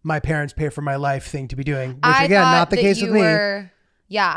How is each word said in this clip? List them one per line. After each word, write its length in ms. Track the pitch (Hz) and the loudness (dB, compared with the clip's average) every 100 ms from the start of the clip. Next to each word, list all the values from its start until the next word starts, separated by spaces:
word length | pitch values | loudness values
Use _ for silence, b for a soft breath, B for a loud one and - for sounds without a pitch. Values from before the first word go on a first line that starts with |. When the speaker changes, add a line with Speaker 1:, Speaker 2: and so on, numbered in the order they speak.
Speaker 1:
my 180 | 160 156 | -6 -4
parents 320 | 135 156 147 | -2 -4 -4
pay 160 | - 151 | -4 -6
for 140 | - | -6
my 140 | 143 139 | -6 -4
life 300 | 143 139 - | -2 -4 -6
thing 200 | 147 131 | -10 -8
to 80 | 127 | -8
be 80 | |
doing, 280 | 139 139 131 | -4 -4 -6
which 60 | 131 | -2
Speaker 2:
I 220 | 240 262 277 | 2 2 4
Speaker 1:
again, 160 | 202 | 4
Speaker 2:
thought 80 | 254 | 4
Speaker 1:
not 160 | 254 170 | 4 2
the 80 | 196 | 2
Speaker 2:
that 60 | |
Speaker 1:
case 160 | 196 196 | 2 2
Speaker 2:
you 60 | 202 | 2
Speaker 1:
with 80 | |
me. 60 | 214 | 2
Speaker 2:
were, 500 | 202 214 202 202 190 _ _ _ - | 4 2 0 -4 -10 _ _ _ -8
yeah, 220 | 202 185 | -2 0